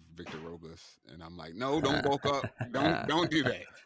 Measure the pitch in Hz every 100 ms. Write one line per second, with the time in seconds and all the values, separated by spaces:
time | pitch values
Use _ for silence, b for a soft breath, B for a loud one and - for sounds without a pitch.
0 | 82 82 87 78 82 85 80 82 - -
1 | - 78 - - 80 87 131 151 139 -
2 | 139 143 139 139 127 - 120 127 139 85
3 | - 156 175 156 127 95 - -